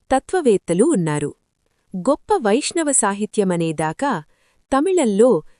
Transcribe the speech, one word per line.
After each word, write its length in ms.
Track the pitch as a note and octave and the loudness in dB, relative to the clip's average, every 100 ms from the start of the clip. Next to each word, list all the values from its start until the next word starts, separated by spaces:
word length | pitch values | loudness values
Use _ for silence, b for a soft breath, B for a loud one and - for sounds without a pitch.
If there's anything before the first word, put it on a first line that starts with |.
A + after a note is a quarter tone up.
| _ | _
తత్వవేత్తలు 760 | C4+ - F#4 C#4 F#3+ - E3+ | -4 -2 0 2 0 0 0
ఉన్నారు. 460 | D4+ A#3+ D#3 D3 C#3+ - _ _ _ _ _ | 2 2 0 -2 -6 -10 _ _ _ _ _
గొప్ప 420 | F#3 F3 D4+ - G4+ | -6 -2 -2 -2 -2
వైష్ణవ 560 | G#3+ A#3+ - E4+ D4 | 0 0 -2 -4 -2
సాహిత్యమనేదాకా 1200 | C4+ G3+ G3+ G#3+ - F#3+ F3 E3 D#3 D#3+ D#3+ C#4 F3+ - _ _ _ _ | 0 0 -2 -4 -2 -2 0 -2 -2 -4 -4 -4 -4 -8 _ _ _ _
తమిళంలో 680 | C4+ F4+ F4+ A#3+ G3 B3 E3+ - _ | -2 0 0 2 4 4 4 -2 _